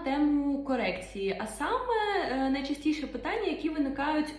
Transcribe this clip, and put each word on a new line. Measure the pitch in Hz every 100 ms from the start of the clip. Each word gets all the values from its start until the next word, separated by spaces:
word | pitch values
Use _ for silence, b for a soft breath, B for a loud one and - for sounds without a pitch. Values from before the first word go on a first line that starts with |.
тему | 277 285 294 294 285 277
корекції, | 277 254 190 175 - 202 196 -
а | 220
саме, | - 320 494 508 453 415 392 269
е, | 262 269
найчастіше | 269 277 294 311 302 269
питання, | 240 311 440 392
які | 302 330
виникають | 311 269 277 285 302 302